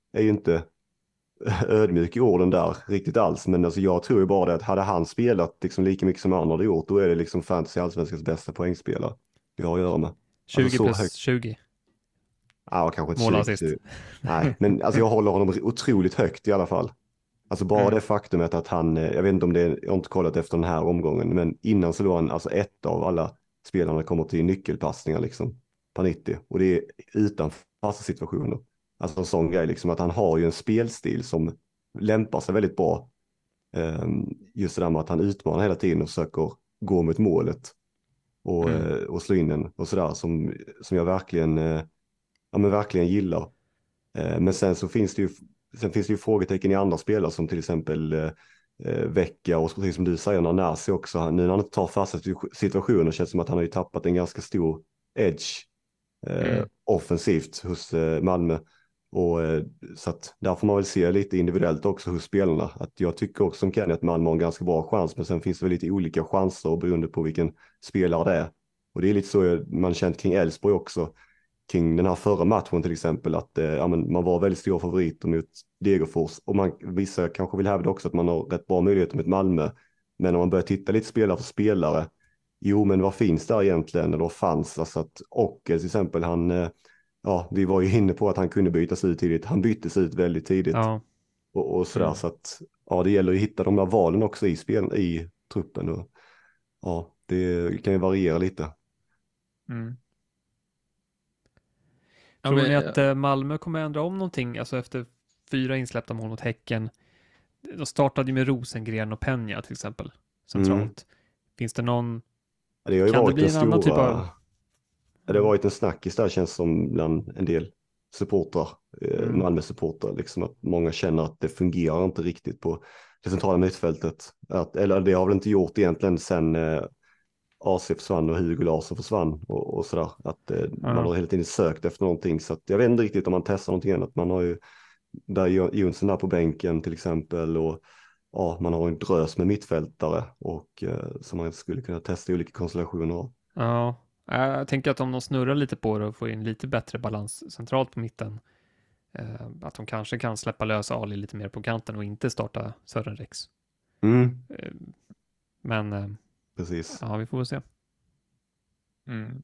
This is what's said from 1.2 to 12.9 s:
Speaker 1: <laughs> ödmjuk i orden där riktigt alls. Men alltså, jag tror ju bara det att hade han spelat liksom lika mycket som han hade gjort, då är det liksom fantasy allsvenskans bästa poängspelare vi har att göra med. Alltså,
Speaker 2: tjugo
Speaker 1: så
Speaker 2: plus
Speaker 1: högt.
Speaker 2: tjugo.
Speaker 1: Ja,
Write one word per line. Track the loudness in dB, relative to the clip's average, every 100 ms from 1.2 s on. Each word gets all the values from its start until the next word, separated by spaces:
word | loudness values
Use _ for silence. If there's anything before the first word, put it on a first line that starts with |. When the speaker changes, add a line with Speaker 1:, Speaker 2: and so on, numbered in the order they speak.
| _ -8
Speaker 1:
<laughs> | -2 0 2
ödmjuk | 4 4 4 2 4
i |
orden | 4 6 6
där | 4 2 -2 -4
riktigt | -4 0 2
alls. | 2 2 2
Men | 2
alltså, | 2 2
jag | 2 2
tror | 4 4
ju | 6
bara | 4 4
det |
att | 2
hade | 2 0
han | 2 0 0
spelat | 0 2 2 0 -2
liksom | -4 0
lika | 2 2 2
mycket | 2
som | 2
han | 2 2
hade | 2
gjort, | 2 2 2
då | 4
är | 4
det |
liksom | 2 0 -4
fantasy | -2 -2 0 -2
allsvenskans | -2 -2 -6 -4
bästa | -4 -4 -6
poängspelare | -4 -4 -4 -4 -4 -6 -8 _ _ _ -6
vi |
har | -2
att | 0
göra | 0 0
med. | -2
Alltså, | -6 _ _ -4 2
Speaker 2:
tjugo | 2
Speaker 1:
så | 4
Speaker 2:
plus | 2 2
Speaker 1:
högt. | -2
Speaker 2:
tjugo. | -4 -2 -2 -4 -12 _ _ _ _ _ _ _ _ _ _ -4
Speaker 1:
Ja, | 0 0